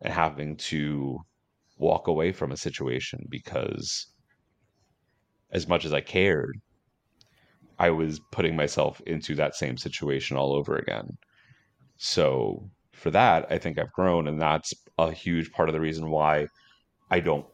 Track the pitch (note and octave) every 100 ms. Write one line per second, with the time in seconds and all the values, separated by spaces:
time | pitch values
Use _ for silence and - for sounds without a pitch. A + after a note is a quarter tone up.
0 | - E2+ D#2+ D2 D2+ D2 - D#2 D2 D2
1 | C#2 B1+ - _ _ _ _ - D#2+ E2
2 | - D#2 E2+ F#2 C#2 C#2 C#2 - C2+ B1+
3 | - - - C2+ - - - C2+ D#2 -
4 | - _ _ _ _ _ _ _ _ _
5 | _ _ _ _ - F2 D#2+ E2+ D#2+ D2
6 | - F#2 G2 D#2 C#2 G2+ - _ _ _
7 | _ _ _ _ _ _ _ - F2 D#2+
8 | D#2+ D#2 - - E2+ D#2+ D2 - D2 -
9 | - D#2+ - D2 D2 - C#2+ B1+ - -
10 | D2 C2+ - C2+ C#2 C#2+ D2 - - G#1
11 | - - _ _ _ _ _ _ _ -
12 | - - D2 C2 G#1 G1+ G2 - _ -
13 | D#2+ F2+ A#2+ E2 - E2+ F2 D2+ - -
14 | F#2 E2+ D2+ D2+ D#2 D#2 - - _ -
15 | E2 E2 F2 E2+ D#2+ - D#2+ D#2 D#2+ D#2+
16 | D#2+ D#2 D2+ D2+ D2 _ _ _ _ _
17 | - F2+ E2 D2 -